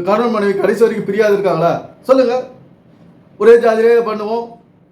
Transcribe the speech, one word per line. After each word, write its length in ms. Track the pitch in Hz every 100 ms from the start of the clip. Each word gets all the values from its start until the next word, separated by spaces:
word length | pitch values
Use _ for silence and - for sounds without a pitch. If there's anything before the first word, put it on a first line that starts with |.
கணவன் 280 | 175 214 240
மனைவி 280 | 220 202 196
கடைசி 200 | 196 220
வரைக்கும் 260 | 226 226 202
பிரியாது 280 | 202 214
இருக்காங்களா? 480 | 202 196 165 170 - - -
சொல்லுங்க. 420 | - 262 240 254 - - - _ _ _ - _ _ -
ஒரே 140 | 214
ஜாதியிலே 480 | 233 233 220 226 233
பண்ணுவோம், 480 | 214 214 208 226 233 - _ _ _